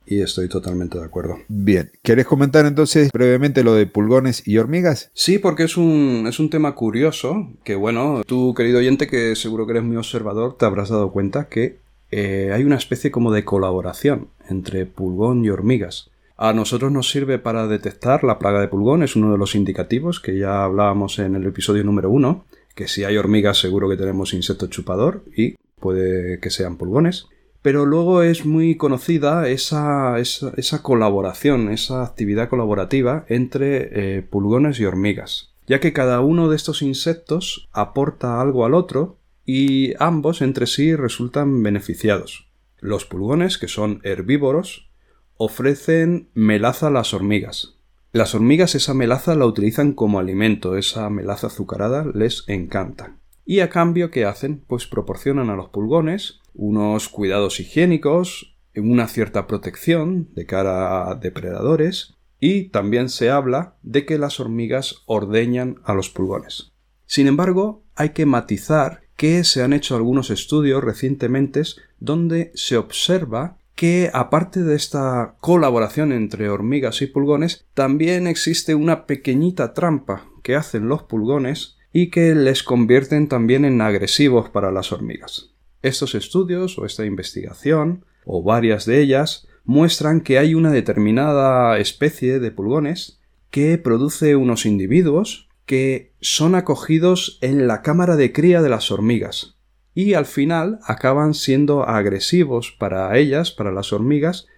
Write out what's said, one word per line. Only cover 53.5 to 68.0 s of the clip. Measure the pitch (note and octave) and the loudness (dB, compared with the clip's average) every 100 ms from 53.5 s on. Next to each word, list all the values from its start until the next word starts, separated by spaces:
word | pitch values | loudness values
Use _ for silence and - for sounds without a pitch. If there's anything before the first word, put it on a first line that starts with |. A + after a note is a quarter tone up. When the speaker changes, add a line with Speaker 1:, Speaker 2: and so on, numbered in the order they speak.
| F#3+ | 0
Speaker 1:
a | E3+ | 0
cambio | E3+ E3+ F3 E3+ | 0 0 0 -2
qué | B2+ G2+ | -2 -2
hacen? | - C#3 C#3+ - | -2 -8 -8 -6
Pues | B2 - | -8 -6
proporcionan | - G2 G2 C3+ C#3 A#2 | -8 -6 -6 -2 -2 -2
a | F#2+ | -4
los | - | -8
pulgones | G2+ A2 E3 D#3+ G3 - - _ - | -6 0 0 0 -4 -8 -16 _ -8
unos | G#2 G#2+ G#2 G#2+ - | -2 0 0 -2 -6
cuidados | - G2 G2+ G2 - | -6 -2 0 -2 -4
higiénicos, | F2 D#3 F3 D#3 C#3+ E3+ F3+ - - _ _ G#2+ | -4 0 2 2 2 0 -2 -8 -18 _ _ -4
una | G#2+ A#2+ A2+ | 0 0 0
cierta | A#2+ G#2 G#2 - | -2 -2 -2 -4
protección | G2+ F2+ - - E3 D#3+ F#3 D#3+ | -6 -8 -6 0 0 0 -4 -6
de | - E2+ | -10 -6
cara | F#2+ F#2+ F#2 F#2 F#2+ F2+ | -2 -2 -2 -2 -2 -4
a | F#2 | -6
depredadores, | F2+ - F2 F2+ C3 D#3 D#3+ G3+ - _ _ - | -8 -8 -8 -4 0 2 0 -2 -12 _ _ -2
y | D3+ G3 F#3+ | 0 0 -2
también | A2 G2+ A#2+ B2+ | -4 0 0 -2
se | - A#2+ | -2 0
habla | C#3+ C3 C3+ F3 _ | 0 0 -2 -4 _
de | - C3+ C#3+ | -4 -2 -2
que | D#3 | -4
las | C#3+ - | -4 -6
hormigas | A#2 A2+ A#2 C3 - - - | -6 -4 -4 -4 -6 -10 -4
ordeñan | G#2+ G2+ A2 A#2+ B2 B2+ - - | -2 0 0 0 -2 -4 -8 -4
a | |
los | G2 G2 | -2 -2
pulgones. | - F#2 G2 - - - _ _ _ - | -4 -4 -4 -10 -16 -18 _ _ _ -6
Sin | - C#3 | 2 4
embargo, | D3 F#3 F3+ G#3+ G#3+ _ | 4 2 0 -2 -6 _
hay | - | -4